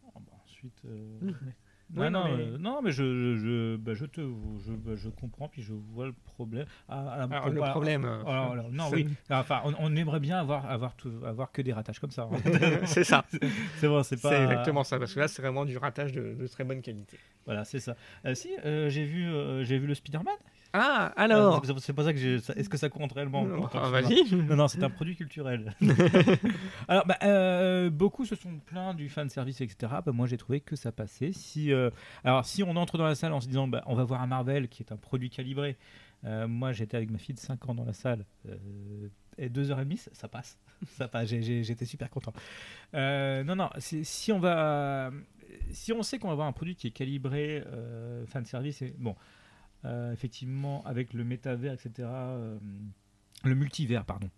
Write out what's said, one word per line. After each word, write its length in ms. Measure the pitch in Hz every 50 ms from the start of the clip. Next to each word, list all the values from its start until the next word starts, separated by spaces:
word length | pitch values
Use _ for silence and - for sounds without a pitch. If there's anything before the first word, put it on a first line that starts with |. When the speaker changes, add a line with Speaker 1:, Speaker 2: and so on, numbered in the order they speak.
| _
Speaker 1:
Ah, 140 | 262 - -
bah, 140 | 101 - - - _
ensuite, 380 | _ - - - 127 - _ -
euh, 340 | 123 113 107 110 110 110 110
Speaker 2:
Mm. 60 | 175 196
Speaker 1:
mais 720 | 180 131 139 131 123 _ _ _ _ _ _ _ 170 147 143
Speaker 2:
Oui, 40 | 156
Speaker 1:
non, 20 |
Speaker 2:
non, 80 | 175 190 180 160
Speaker 1:
non, 80 | 139 123
Speaker 2:
mais 60 | 120
Speaker 1:
euh, 140 | 113 113 139
non, 240 | 170 214 262 294
mais 100 | 269 202
je, 120 | 143 127 139
je, 340 | 131 127 123 123 123 123 110
je, 380 | 107 113 120 120 113 113 113 110
bah, 160 | 110 113 110
je 120 | 104 143
te, 140 | 147 - 165
je, 540 | 156 135 120 110 107 107 107 107 95 110 113
bah, 180 | 107 110 113 110
je 120 | 107 - 113
comprends, 380 | 110 - 131 120 - - 135 151
puis 140 | - -
je 100 | 117 104 110
vois 340 | 107 104 107 110 117 127 135
le 60 | 123 - -
problème. 400 | - - - 123 113 110 120 151 151 - - - -
Ah, 220 | - 135 139 139
alors, 200 | 123 143 131 127
Speaker 2:
Alors, 120 | 135 143 135
Speaker 1:
pour 80 | 139 151
Speaker 2:
le 60 | 151
Speaker 1:
pas 80 | 147 139
Speaker 2:
problème, 320 | 135 - 147 151 151 143 131
euh, 180 | 120 113 110 113
Speaker 1:
alors, 260 | - 135 131 135 123
alors, 200 | 123 120 117 117
non, 180 | 127 143 165 151
Speaker 2:
c'est 60 | 139 139
Speaker 1:
oui. 100 | 147 151 147 - - -
Enfin, 320 | 139 135 127 - 147 127 104
on, 100 | 147 143 -
on 160 | 160 156 151
aimerait 240 | 156 170 156 147 160
bien 180 | 139 139 180 185
avoir, 320 | 170 135 147 143 135 -
avoir 260 | 127 117 123 127 - -
tout, 160 | - 127 113 113 127
avoir 280 | 123 113 113 131 - _
que 80 | -
des 100 | 135 127
ratages 280 | 120 107 107 - 107 -
comme 120 | - 143
ça, 160 | 131 - 117 113
hein. 520 | - - - - 151 - - 165 151 165
Speaker 2:
<laughs> 40 | 185
C'est 200 | 180 156 - 180
ça. 200 | - - 139 - -
Speaker 1:
<laughs> 460 | - - - 135 - 208 226 185 151 156
C'est 100 | 156 151
bon, 160 | 147 147 135
c'est 180 | - 135 117
pas 100 | 117 147
Speaker 2:
C'est 120 | 147 143 135
exactement 400 | 127 123 120 120 139 147 143 131
ça, 160 | - - 127
parce 140 | 127 113 -
que 60 | 135
là, 80 | 147 151
c'est 120 | - -
vraiment 220 | 131 135 131 135 143
du 140 | 143 123 127
ratage 340 | 131 143 - - 147 143
de, 220 | 131 135 120 110 110
de 140 | 123 127 123
très 180 | - - 131
bonne 160 | 127 135 131
qualité. 360 | 123 - 110 104 101 - - - - _ _ _ _
Speaker 1:
Voilà, 180 | - 117 104 107
c'est 160 | - - 135
ça. 160 | - - 117 - - - - - -
Euh, 100 | 120 131
si, 140 | 127 - 349 381 - -
euh, 240 | 147 151 151 156 147
j'ai 160 | 139 147 151
vu, 220 | 143 156 175 175 170
euh, 340 | 165 147 143 139 135 131 131
j'ai 140 | 117 131 135
vu 80 | 135 147
le 60 | 143
Spider-Man. 400 | - _ - 139 156 185 330 415 415 - - _ - - _ - 190
Speaker 2:
Ah, 360 | 233 277 285 240 180 165 -
Speaker 1:
Ah, 60 | -
Speaker 2:
alors. 400 | 196 226 220 214 208 196 165 151
Speaker 1:
donc, 180 | 135 131 139 135
c'est 140 | - - 139
pour 100 | 139 151
ça 80 | 160
que 80 | 160 139
j'ai, 200 | 127 131 127 123
ça, 140 | 107 - 139
est-ce 120 | 208 - 202
que 80 | 180 139
ça 120 | - 147
compte 240 | - 147 151 135 -
réellement 320 | 139 143 139 135 139 -
Speaker 2:
Non, 180 | 190 185 160 196
Speaker 1:
en 40 | 127
tant 120 | - -
que 160 | - 131 127
Speaker 2:
ah, 60 | 127 131 127
Speaker 1:
film ? 200 | 233 349 349 233 185 180
Speaker 2:
vas-y. 80 | 165 147
Speaker 1:
Non, 60 | 156 143
non, 100 | 147 139
c'est 160 | - 175 185
un 60 | 185
produit 260 | 123 - 160 165 185
culturel. 580 | - 170 143 - 151 147 131 123 117 107 107 104 -
Speaker 2:
<laughs> 1080 | - - - - 180 - - 185 160 - 185 - - 247 202 170 185 190 - - - -
Speaker 1:
Alors, 180 | 175 190 185
bah, 120 | 180 185 - -
euh, 680 | 202 202 196 185 185 180 180 190 185 185 180 180 175
beaucoup 360 | 160 147 185 202 - - 269
se 100 | 208 214
sont 240 | - - 180 170 147 139
plaints 280 | - 160 185 185 190 185
du 140 | 165 147 139
fan 200 | - 151 147 139
service, 320 | - - 123 131 131 -
et 60 | 131 117
cetera. 340 | 95 _ - 113 131 170
Bah, 100 | 180 156
moi, 160 | 127 117 123 123
j'ai 100 | 123 120
trouvé 220 | - - 131 147
que 160 | - - 156
ça 160 | 139 - 120
passait. 400 | 113 - 110 104 - - 127 156
Si, 400 | 196 - - - - 151 151 147
euh, 200 | 139 131 127 120 - - - - - - -
alors, 220 | 127 131 131 123
si 180 | - - - 202
on 120 | 180 165
entre 220 | 175 175 170 - 165
dans 80 | 165
la 100 | 156 151
salle 160 | 135 - 165 156
en 80 | 139
se 60 | 120 131
disant, 200 | 131 135 135 131
bah, 160 | 120 - - -
on 80 | 127
va 80 | 127 127
voir 180 | 117 131 123
un 60 | 127 127
Marvel 400 | 127 131 127 127 139 143 131 117
qui 160 | - - 113
est 80 | -
un 60 | 110 104
produit 320 | - - - 127 123 123
calibré. 480 | - - 127 127 135 135 143 143 131 _ _ - - - - - _ _ -
Euh, 220 | 117 110 110 113 113
moi, 240 | 117 117 127 131 127
j'étais 240 | 101 113 104 - 120
avec 120 | 113 107
ma 80 | 110 98
fille 160 | - - 139
de 40 | 120
cinq 300 | - - 135 120 - 123
ans 60 | 123
dans 100 | 117 117
la 80 | 117 101
salle. 320 | - - 127 120 110 101 - _ _ _ 104
Euh, 60 | 98 95 98 101 101 101 101 101 104 104 104 101 98 _ _ _ - -
et 120 | 139 127
deux 200 | 120 135 139 139
heures 80 | 143 131
et 60 | 135
demie, 120 | 139 170 240
ça, 140 | - - -
ça 140 | - - -
passe. 300 | - 113 127 - - _ _ _ _ _
<laughs> 80 | - -
Ça 200 | - - 135 120
passe. 200 | - 143 117 107
J'ai, 120 | 117 117
j'ai, 220 | 113 113 120 120 117
j'étais 220 | 110 120 113 -
super 240 | 113 - 147 123 -
content. 240 | - 135 - - 113 - - - - - - - - - - _ -
Euh, 480 | 151 135 135 139 139 139 135 135 135 135
non, 120 | 147 185
non. 140 | 190 185 147 - 147
C'est, 240 | - - - 156 156
si 280 | - - - - -
on 80 | 214 190
va... 720 | 175 180 170 160 156 151 147 143 143 139 139 135 131 131 131 143 143 - _ - - - - - - -
Si 200 | 175 - - - 226
on 100 | 233 208
sait 160 | - - 254
qu'on 100 | - 190
va 60 | 156
voir 120 | 143 151 151
un 40 | 127
produit 220 | - 165 170 180
qui 120 | - - 120
est 40 |
calibré, 720 | - - 135 131 139 143 131 131 135 147 147 151 151 147 - -
euh, 580 | - 113 117 117 117 117 117 117 120 120 120
fan 180 | 113 - 135 120
service, 360 | - - 123 127 147 143 -
et... 120 | 131 123 - -
bon... 180 | 123 113 95 - - - - - - - - - - - _ _ -
Euh, 280 | 131 120 120 120 120 120
effectivement, 720 | - - 123 - - 131 127 131 135 139 143 139 139 -
avec 280 | - 131 120 127 117 117
le 100 | 117 120
métavers, 500 | 117 123 113 - 135 127 120 120 143 131
et 40 | 120
cetera, 520 | - 123 110 - 123 117 123 131 127 123
euh, 280 | 131 123 117 113 110 107 101 104 98 101 107 104 101 _ _ _ _ _ _ _ _ - -
le 100 | 135 131
multivers, 500 | 135 143 139 - - 156 113 120 117 101
pardon. 260 | - 120 104 98 95 -